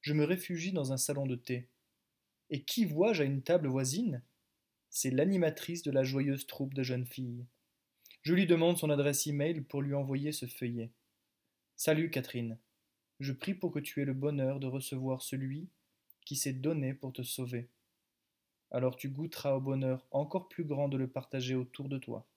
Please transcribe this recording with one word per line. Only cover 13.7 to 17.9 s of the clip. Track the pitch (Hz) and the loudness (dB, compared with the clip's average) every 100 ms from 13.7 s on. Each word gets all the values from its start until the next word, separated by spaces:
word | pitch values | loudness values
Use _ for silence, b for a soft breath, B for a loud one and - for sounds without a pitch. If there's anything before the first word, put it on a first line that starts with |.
que | 147 | -2
tu | 143 - | -4 -2
aies | 139 | -2
le | |
bonheur | 131 143 143 131 139 | 0 0 2 0 0
de | 135 | -2
recevoir | 135 131 135 131 131 | -4 -4 -4 -2 -2
celui | - 165 135 143 180 _ _ _ _ - | -4 -4 -4 -6 -10 _ _ _ _ -20
qui | - 139 | -8 -4
s'est | 143 | -2
donné | 131 143 156 131 | 0 0 0 0
pour | 135 131 | -4 -8
te | 127 | -8
sauver. | 123 - 123 123 120 _ _ | -6 -4 -4 -4 -6 _ _